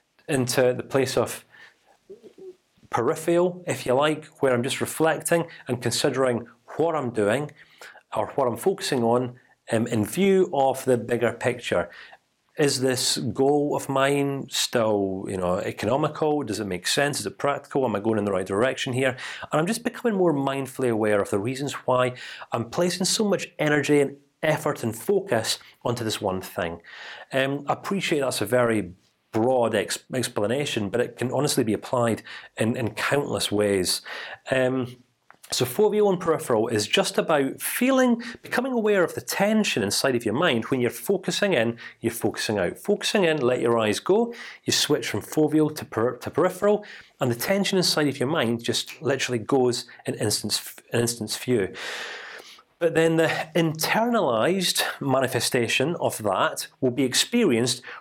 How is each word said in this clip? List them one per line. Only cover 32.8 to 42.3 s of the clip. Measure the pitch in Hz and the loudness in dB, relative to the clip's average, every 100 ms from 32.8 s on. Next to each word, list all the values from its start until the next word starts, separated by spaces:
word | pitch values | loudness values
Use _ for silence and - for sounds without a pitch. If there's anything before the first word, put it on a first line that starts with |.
| 110 | -4
countless | - - 143 143 104 - | -4 -2 0 0 -2 -2
ways. | 104 104 98 87 - - - - - - | 0 2 2 0 -2 -6 -12 -12 -12 -2
Um, | 131 127 131 123 - _ _ _ _ - | 0 0 0 -4 -10 _ _ _ _ -6
so | - 123 | -2 -2
foveal | - 208 208 208 | 2 2 4 2
and | 180 | 2
peripheral | 175 151 - 113 110 | 0 0 2 0 2
is | 107 104 | 0 0
just | - 190 - | 0 0 0
about | 180 151 135 - | 2 2 0 -2
feeling, | - - 247 262 254 233 - - | -6 0 2 4 4 2 -2 -14
becoming | - - 262 | -6 -4 -2
aware | 247 214 202 | 0 2 2
of | 165 | 2
the | - | -2
tension | - - 202 220 202 - | -6 0 2 2 2 0
inside | 101 - 139 123 | 0 0 2 2
of | 110 | 0
your | |
mind | 117 175 120 110 | 0 2 0 0
when | 135 | 0
you're | 120 | 0
focusing | - - 190 185 - 208 | -2 -2 -2 -2 0 2
in, | 151 113 117 - - | 2 2 -2 -10 -4
you're | 110 | -4
focusing | - 110 | 0 -2